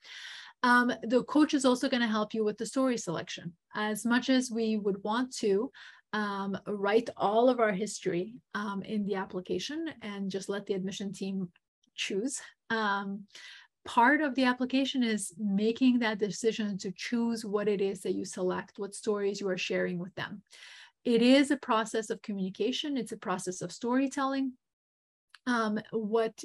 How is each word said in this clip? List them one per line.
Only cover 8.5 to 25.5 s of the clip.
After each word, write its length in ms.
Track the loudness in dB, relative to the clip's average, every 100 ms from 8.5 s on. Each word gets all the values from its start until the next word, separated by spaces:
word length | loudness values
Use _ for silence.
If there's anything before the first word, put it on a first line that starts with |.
um, 260 | -6 -4 -6
in 240 | -4 -4
the 120 | -2 -2
application 760 | -4 -6 -4 -4 -4 -6 -6 -8
and 300 | -10 -6 -6
just 180 | -4 -4
let 160 | -4
the 80 | -4
admission 400 | -4 -4 -6 -8
team 400 | -6 -6 -4 -6 _ _ _ _
choose, 460 | -8 -4 -2 -4 -6 -12 -16 -4
um, 560 | -2 0 0 -4 -8 -12 -20 -20 -20 -20 _
part 360 | -2 4 6 6
of 140 | 4
the 80 | 2
application 640 | 2 2 0 2 2 2
is 280 | 2 0 -4 -4
making 640 | 0 2 2 4 6 6
that 180 | 2 0
decision 580 | -2 0 0 0 -2 -4
to 140 | -6
choose 540 | -8 -4 -2 0 -2
what 240 | -2 0 2
it 120 | 2
is 200 | 0 -2
that 160 | -2 -4
you 80 |
select, 560 | -4 -2 -2 -2 -6 -8
what 120 | -10 -6
stories 440 | -4 0 -2 -2
you 80 | -2
are 80 | -2
sharing 400 | 0 0 0 -2
with 160 | -6 -8
them. 260 | -10 -10 -16 -20 -20 -20 -20 _
It 180 | 0 4
is 300 | 8 8 6
a 40 | 0
process 540 | 0 0 0 -2 -4
of 100 | -6
communication. 760 | -6 -4 -4 -2 -2 -2 -2 -4
It's 160 | -4
a 40 | -6
process 460 | -4 -4 -4 -6
of 80 | -8
storytelling, 840 | -6 -2 0 0 0 -2 0 -2 -6 _ _ _ _ _ _ _ -8
um, 300 | -2